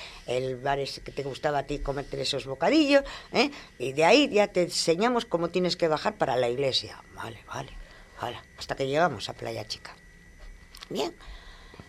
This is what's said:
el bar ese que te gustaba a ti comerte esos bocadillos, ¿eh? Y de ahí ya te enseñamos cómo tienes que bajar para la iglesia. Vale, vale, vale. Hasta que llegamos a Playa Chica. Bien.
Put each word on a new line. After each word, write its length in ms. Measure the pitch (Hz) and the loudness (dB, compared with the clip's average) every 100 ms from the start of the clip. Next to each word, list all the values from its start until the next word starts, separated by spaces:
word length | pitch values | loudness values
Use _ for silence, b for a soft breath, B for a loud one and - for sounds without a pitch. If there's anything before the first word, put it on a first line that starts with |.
| B B - | B B -2
el 300 | 123 131 123 | 0 0 -2
bar 220 | 139 139 | 0 0
ese 240 | 135 - | -2 -6
que 100 | - | -10
te 100 | 143 | -8
gustaba 340 | 139 123 151 143 | -6 -2 0 0
a 40 | |
ti 140 | 139 147 | -2 -4
comerte 400 | - 139 135 139 | -4 -4 -6 -4
esos 260 | 131 135 127 | -4 -4 -6
bocadillos, 580 | 131 175 311 277 277 277 B B | 0 4 6 6 6 4 B B
¿eh? 180 | 196 285 B B - | 0 0 B B -8
Y 140 | 127 | -4
de 120 | 139 165 | 4 8
ahí 220 | 262 285 | 8 6
ya 160 | 202 202 | 4 2
te 140 | 180 | 2
enseñamos 640 | 175 - - 165 240 - - | 0 0 2 2 2 2 0
cómo 240 | 170 170 | -2 0
tienes 260 | 185 180 175 | 0 0 2
que 100 | 165 | 0
bajar 280 | 151 208 | 2 -2
para 220 | 208 147 123 | -2 0 2
la 120 | 120 | 0
iglesia. 540 | 123 139 - 110 - - | 0 0 0 -2 -10 -18
Vale, 300 | - 113 110 - | -14 -12 -14 -12
vale, 260 | 127 135 - b b b - | -12 -10 -14 b b b -10
vale. 180 | 120 117 - - | -8 -8 -14 -12
Hasta 160 | - 131 | -8 -4
que 100 | 135 | 0
llegamos 400 | 147 175 104 - | 2 2 0 -8
a 60 | |
Playa 320 | - 117 113 107 | -8 -8 -8 -8
Chica. 260 | - - - - - - - - - - - - | -10 -12 -20 -20 -20 -20 -20 -20 -20 -20 -20 -10
Bien. 240 | 208 339 - b b b b b b | -6 -6 -8 b b b b b b